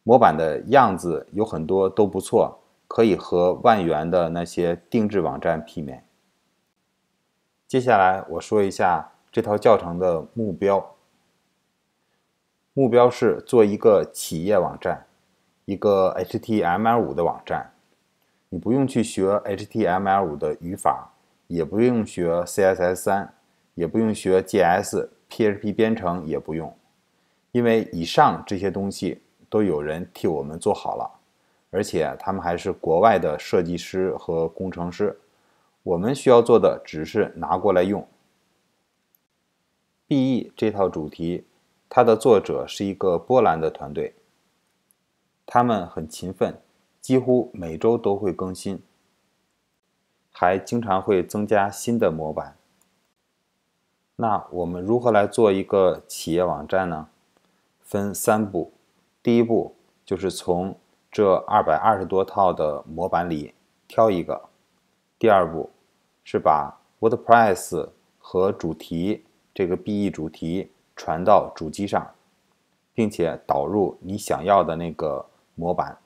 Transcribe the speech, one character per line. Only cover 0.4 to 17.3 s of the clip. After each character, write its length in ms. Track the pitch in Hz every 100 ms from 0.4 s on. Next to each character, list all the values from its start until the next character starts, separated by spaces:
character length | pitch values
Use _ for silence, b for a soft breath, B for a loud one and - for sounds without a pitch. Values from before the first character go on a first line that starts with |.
| 80 69 -
样 280 | 139 117 90
子 300 | 87 76 -
有 120 | 92 110
很 220 | 80 78
多 200 | 95 95
都 200 | 104 101
不 120 | 92
错， 380 | - 110 80 - _ _ _
可 160 | -
以 120 | 117 90
和 380 | - 90 90 87
万 240 | 123 107 85
元 240 | 76 85
的 200 | 90 82
那 140 | 85
些 380 | 85 - 87 87 _
定 180 | 117 104
制 140 | 101
网 180 | 78 69
站 240 | 85 82
媲 220 | 78 - 71
美。 160 | 64 _ _ _ _ _ _ _ _ _ _ _ _ _ _ _ _ _
接 120 | 131
下 180 | 123 104
来 280 | 92 95 -
我 140 | 85
说 200 | - 107
一 80 | 98
下 420 | - 98 82 - _ _
这 100 | -
套 160 | 110 104
教 200 | 123 101
程 220 | 87 87
的 280 | 90 82 76
目 180 | 117 110
标。 440 | 82 98 98 - _ _ _ _ _ _ _ _ _ _ _ _ _ _ _ _ _ _
目 160 | - 131
标 200 | 120 123
是 320 | - 113 73 -
做 180 | 120
一 140 | 107 104
个 260 | 117 98 78
企 320 | - - 82
业 140 | 90 101
网 200 | 80 73
站， 280 | 92 76 _ _ _ _ _ _ -
一 120 | 95
个 320 | 107 98 92
H 300 | - 92 110
T 240 | - 107
M 240 | 85 90 113
L 120 | 120
五 140 | 85
的 100 | 69
网 180 | 82